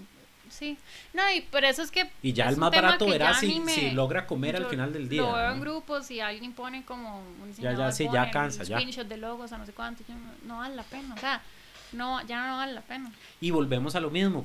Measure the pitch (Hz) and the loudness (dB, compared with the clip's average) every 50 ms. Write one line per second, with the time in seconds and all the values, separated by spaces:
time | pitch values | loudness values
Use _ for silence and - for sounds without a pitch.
0 | 196 - - - - - - - - 220 - - 294 294 190 - - - - - | -16 -18 -20 -20 -20 -20 -20 -20 -20 -20 -12 -8 -6 -6 -6 -8 -10 -16 -18 -18
1 | - - - 349 392 392 381 330 - - - 285 262 269 262 277 330 - - 370 | -16 -6 -2 2 2 4 2 2 0 0 2 4 4 4 4 2 -2 -2 0 -2
2 | 370 - - - - 131 117 117 113 120 127 147 165 170 165 160 180 185 175 - | -2 -2 -4 -4 -2 0 2 4 4 4 4 4 6 6 8 8 8 8 8 6
3 | 214 202 - 143 151 156 - - - 202 320 330 330 320 320 - 147 135 127 131 | 6 6 6 6 6 6 6 6 4 4 2 2 2 2 2 2 2 2 2 2
4 | 131 131 160 185 185 - 165 127 139 147 160 185 175 - 143 131 131 143 156 156 | 2 2 2 0 -2 -2 -2 -2 0 0 0 -2 -2 -2 -2 -2 -2 -2 -2 -4
5 | 139 123 143 151 - 240 233 233 233 240 262 269 285 294 311 320 311 - 294 285 | -4 0 2 2 2 2 2 2 0 0 0 -2 -4 -4 -6 -6 -6 -4 -6 -6
6 | 262 269 247 226 214 208 214 220 240 247 240 - 247 254 262 262 254 - 254 247 | -6 -6 -6 -6 -4 -4 -6 -6 -10 -10 -10 -10 -10 -10 -10 -10 -10 -10 -12 -10
7 | 233 220 202 196 190 180 175 196 196 208 202 - 127 123 123 123 135 131 127 - | -10 -12 -12 -12 -14 -14 -16 -14 -14 -14 -10 -6 -4 -2 0 0 0 0 0 0
8 | 156 139 123 123 123 120 - 147 147 143 110 101 95 92 107 117 127 254 247 254 | 0 2 2 2 2 2 2 0 0 0 -2 -6 -4 -2 -2 -2 -2 -2 -4 -8
9 | 233 202 220 220 220 226 240 233 240 226 233 220 214 202 - - 233 233 233 - | -10 -10 -10 -8 -8 -8 -8 -10 -10 -12 -12 -12 -14 -14 -12 -10 -10 -10 -10 -12
10 | - - 240 233 233 226 - - - 220 233 233 247 269 277 247 214 - 254 269 | -14 -14 -14 -14 -16 -16 -16 -16 -14 -12 -10 -8 -8 -8 -8 -10 -12 -12 -12 -12
11 | 277 262 233 208 262 269 262 226 - - - - - - - - - - - 240 | -12 -12 -10 -6 -4 -4 -4 -4 -6 -10 -18 -20 -20 -20 -20 -20 -18 -12 -8 -6
12 | 247 254 262 247 - 220 233 240 247 262 262 262 269 269 254 226 - - 240 262 | -4 -4 -4 -4 -4 -6 -6 -4 -4 -4 -4 -4 -4 -6 -6 -8 -10 -10 -12 -10
13 | 262 233 214 - - - - - 165 175 165 156 143 131 131 123 131 151 151 180 | -12 -12 -16 -18 -20 -20 -8 -4 0 2 4 4 4 2 2 0 0 0 0 0
14 | 160 147 151 180 196 196 180 139 | 0 0 2 2 4 4 2 0